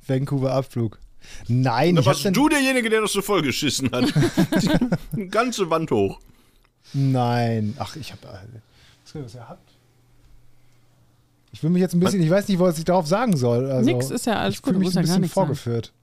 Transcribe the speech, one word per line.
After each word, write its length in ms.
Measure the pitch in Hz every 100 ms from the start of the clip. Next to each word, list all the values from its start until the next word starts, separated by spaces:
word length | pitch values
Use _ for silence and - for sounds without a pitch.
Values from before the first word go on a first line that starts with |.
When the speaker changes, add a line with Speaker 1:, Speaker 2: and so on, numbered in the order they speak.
| -
Speaker 1:
Vancouver, 480 | 135 139 139 131
Abflug. 440 | 131 131 123 113 - - - - - -
Nein, 480 | 120 131 117 160 170
Speaker 2:
Da 40 |
Speaker 1:
ich 60 | 131
Speaker 2:
warst 140 | -
Speaker 1:
hab 40 |
dann 80 | 202
Speaker 2:
du 160 | 190 302
derjenige, 400 | 302 262 254 226
der 140 | 220
das 100 | 214
so 80 | 202
vollgeschissen 680 | 190 202 143 113 143 - 135
hat. 140 | 123 294
<laughs> 1040 | 156 339 - - - - - 247 165 -
Die 160 | 247 185
ganze 400 | 208 247 226 180
Wand 220 | 160 160
hoch. 280 | 117 98 - - _ _ _ _ _ -
Speaker 1:
Nein. 800 | 139 135 131 120 120 117 113 104 139
Ach, 160 | 107 156
ich 140 | 123
hab, 140 | 101
äh, 140 | - 95 101 117 _ _ - _ - 156
was 120 | 123
ihr 120 | 120 117
habt? 240 | 180 _ _ _ _ _ _ _ - - - - _ _ _ _ _ _ _ _
Ich 100 | -
will 80 | 151
mich 100 | 180
jetzt 140 | 180
ein 60 | 175
bisschen, 200 | 185 196
Speaker 2:
Was? 40 | 156
Speaker 1:
ich 40 |
weiß 180 | 190 202
nicht, 120 | 190
was 180 | 180 160
ich 60 |
darauf 220 | 160 180 151
sagen 300 | 196 247 160
soll. 340 | 123 120 135
Also, 200 | 131 247
Speaker 3:
Nix, 200 | 123 135
ist 160 | 240 -
ja 120 | 208
alles 180 | 202 202
Speaker 1:
ich 60 |
Speaker 3:
gut, 100 | -
Speaker 1:
fühl 20 |
Speaker 3:
du 40 | 185
Speaker 1:
mich 60 | 185
Speaker 3:
musst 80 | 175
Speaker 1:
ein 60 |
Speaker 3:
ja 20 | 156
gar 60 |
Speaker 1:
bisschen 60 | 185
Speaker 3:
nichts 120 | 170
sagen. 120 | 190 180
Speaker 1:
vorgeführt. 460 | 147 120 117 113 _